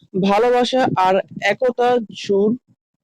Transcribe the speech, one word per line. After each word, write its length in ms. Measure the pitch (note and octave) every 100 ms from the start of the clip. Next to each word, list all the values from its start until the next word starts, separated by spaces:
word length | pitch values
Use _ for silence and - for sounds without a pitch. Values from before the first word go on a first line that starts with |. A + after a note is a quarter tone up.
| _
ভালোবাসা 680 | F#3+ G3 G3+ A#3+ B3 A#3+ B3+ C4 F3+ F#3
আর 100 | F#3+ - - G3
একতার 460 | G#3+ B3+ B3 A#3+ B3 G#3+ -
সুর। 280 | - G3 G#3 B3 _ _ _ _